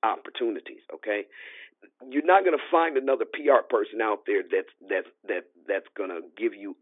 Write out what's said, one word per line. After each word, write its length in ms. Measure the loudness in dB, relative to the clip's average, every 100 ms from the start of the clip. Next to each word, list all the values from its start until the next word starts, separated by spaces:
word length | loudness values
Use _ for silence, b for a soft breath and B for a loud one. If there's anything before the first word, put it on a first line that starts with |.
opportunities, 800 | 2 0 -8 -4 -2 -2 -10 -20 _
okay? 320 | -12 -4 -4 -6 B B B B _ -20 _ -6
You're 160 | -2 4
not 180 | 6
gonna 140 | 6 0 2
find 280 | 2 2 0
another 260 | 0 0
P 240 | -2 -2 4
R 160 | 4
person 380 | 4 -2 -2 -2
out 240 | -2 -2 0
there 180 | -2
that's, 300 | 0 -2 -4 _ -4
that's, 180 | -4 -4 _ -8
that, 160 | -8 -8 _ -6
that's 220 | -6 -6 -10
gonna 240 | -8 -8 -12 -6
give 180 | -6
you 220 | -6 -14 -14